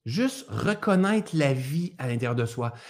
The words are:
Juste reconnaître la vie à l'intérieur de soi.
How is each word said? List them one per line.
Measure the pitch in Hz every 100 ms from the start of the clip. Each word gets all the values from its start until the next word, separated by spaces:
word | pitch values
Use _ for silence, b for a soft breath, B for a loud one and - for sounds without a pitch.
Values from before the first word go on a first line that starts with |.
| 117
Juste | 147 262 - -
reconnaître | 107 196 208 214 185 196 220 - 160
la | 139
vie | 131 131 156 175 -
à | 127
l'intérieur | 117 120 120
de | 117
soi. | 123 120 117